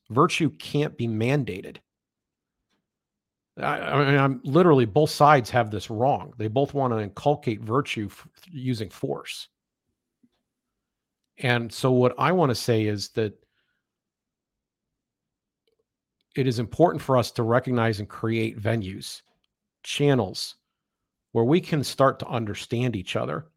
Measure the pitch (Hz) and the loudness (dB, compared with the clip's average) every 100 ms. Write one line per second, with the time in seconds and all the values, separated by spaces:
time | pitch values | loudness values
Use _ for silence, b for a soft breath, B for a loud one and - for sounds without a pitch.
0 | - 110 170 - 156 - - 143 147 - | -2 2 2 2 -2 -2 -6 -2 -2 -4
1 | 117 107 117 143 110 90 - - _ _ | -4 -2 0 0 -2 -8 -12 -18 _ _
2 | _ _ _ _ _ _ _ _ _ _ | _ _ _ _ _ _ _ _ _ _
3 | _ _ _ _ _ - 135 147 147 143 | _ _ _ _ _ -8 -4 -4 -2 0
4 | 139 139 139 135 151 147 180 139 113 151 | 4 4 2 0 0 4 6 6 4 2
5 | 151 - 147 147 117 127 110 104 - 110 | 0 4 6 6 4 0 0 -4 -8 -2
6 | 127 117 - 120 110 113 139 143 127 113 | -2 -2 -6 -8 -4 -2 -2 0 -2 -2
7 | 101 - 143 147 127 107 113 123 143 - | -6 -2 0 0 -2 -6 -2 -2 -2 -6
8 | 101 - - _ - 151 127 113 110 - | -8 -10 -20 _ -18 -8 -6 -4 -8 -8
9 | 139 - - - - _ _ _ _ _ | -6 -6 -10 -14 -18 _ _ _ _ _
10 | _ _ _ _ _ _ _ _ _ _ | _ _ _ _ _ _ _ _ _ _
11 | _ _ _ - 131 120 117 - 131 127 | _ _ _ -4 0 0 -2 -2 2 4
12 | 123 - 135 185 147 117 - 110 107 104 | 2 2 2 2 2 0 0 0 0 -2
13 | 98 - 110 - _ _ _ _ _ _ | -6 -4 -4 -6 _ _ _ _ _ _
14 | _ _ _ _ _ _ _ _ _ _ | _ _ _ _ _ _ _ _ _ _
15 | _ _ _ _ _ _ _ _ _ _ | _ _ _ _ _ _ _ _ _ _
16 | _ _ _ - 131 117 117 - 170 165 | _ _ _ -2 0 0 -2 2 2 2
17 | - 127 113 - 113 120 131 123 113 104 | 2 2 2 -2 0 0 2 0 0 -2
18 | 104 - 113 113 113 110 104 113 101 101 | -8 -6 -4 -2 -2 -4 -2 -2 -4 -10
19 | - - _ _ _ _ _ _ - - | -14 -18 _ _ _ _ _ _ -10 0
20 | 143 131 95 - - - _ _ _ _ | 2 2 0 -6 -12 -14 _ _ _ _
21 | _ _ _ 117 117 175 - 156 123 - | _ _ _ 0 2 2 2 -2 -2 2
22 | 135 113 - 123 107 101 - 120 127 104 | 2 2 -4 -4 -4 -8 -6 -2 -2 -4
23 | 92 110 123 151 156 | -6 -6 -4 -6 -10